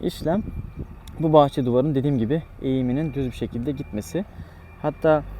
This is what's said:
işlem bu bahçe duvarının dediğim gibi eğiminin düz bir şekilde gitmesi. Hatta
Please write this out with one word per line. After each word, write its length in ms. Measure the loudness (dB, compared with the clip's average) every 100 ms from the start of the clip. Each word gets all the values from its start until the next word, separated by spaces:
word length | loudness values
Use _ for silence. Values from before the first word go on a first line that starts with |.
işlem 400 | -2 -2 -2 -2 -2 -8 -10 -12 -14 -14 -12 -2
bu 120 | 6
bahçe 340 | 8 8 4 2
duvarının 280 | 4 2
dediğim 240 | 2 2 2
gibi 240 | 2 0 -4 -6
eğiminin 520 | -2 0 0 0 -2
düz 120 | -2 -4
bir 100 | -4
şekilde 360 | -6 -4 -4
gitmesi. 520 | -6 -6 -8 -6 -6 -6 -12 -16 -18 -20 -6
Hatta 400 | -6 2 4 4 0